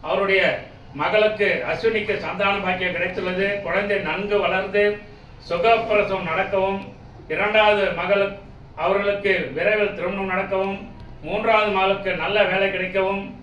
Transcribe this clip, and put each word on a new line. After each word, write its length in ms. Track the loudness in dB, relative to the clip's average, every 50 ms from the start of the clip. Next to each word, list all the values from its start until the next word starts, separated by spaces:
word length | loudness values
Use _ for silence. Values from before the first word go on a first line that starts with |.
அவருடைய 580 | -2 -2 0 0 2 2 2 4 4 2 0 -2 -8 -12 -18 -20 -20 -16 -6
மகளுக்கு 680 | -4 -2 2 4 4 4 4 2 2 0 0 2 0 -2 -4
அஸ்வினிக்கு 480 | -4 0 0 0 0 0 -2 -2 -4 -4
சந்தான 400 | -4 -6 -4 0 0 0 0 0
பாக்கியம் 360 | 0 -2 -2 -2 -2 -4 -2
கிடைத்துள்ளது. 680 | -2 -4 -4 -4 -4 -4 -4 -2 -2 -2 -2 -2 -4
குழந்தை 380 | -4 -2 -2 -2 0 0 -2 -2
நன்கு 400 | -2 -4 -4 -4 -2 0 0 2
வளர்ந்து 580 | 2 2 0 0 -2 0 0 2 2 2 0 -2 -8 -16 -20 -20 -20 -20 -20 -18 -8 -4
சுகப்பிரசவம் 720 | -4 2 4 4 4 4 4 2 2 2 2 2 0 -2 -2
நடக்கவும், 720 | -2 -2 -2 -2 0 2 2 2 2 0 -4 -6 -10 -16 -18 -20 -20 -20 -20 -8 -6
இரண்டாவது 640 | -2 0 0 4 4 6 6 6 6 4 2 0
மகளுக்கு, 480 | 0 -2 0 2 2 2 2 0 -2 -10 -16 -18 -20 -20 -20 -18 -8
அவர்களுக்கு 760 | -2 0 2 2 2 2 0 0 0 0 0 0 0 0 -4 -4
விரைவில் 420 | -2 0 2 2 2 2 0 -2
திருமணம் 300 | -4 -4 -4 -4 -4 -4
நடக்கவும், 520 | -4 -2 -4 -2 -2 -2 -2 -2 -2 -4 -8 -10 -14 -16 -16 -16 -16 -16 -14 -10
மூன்றாவது 480 | -6 -4 -2 2 4 4 4 4 2
மகளுக்கு 440 | 2 2 2 2 0 0 -2 -4 -4
நல்ல 280 | -2 -4 -2 2 2 2
வேலை 260 | 2 2 0 0 0
கிடைக்கவும் 640 | 0 -2 -6 -2 0 0 0 0 0 -2 -6 -8 -12 -16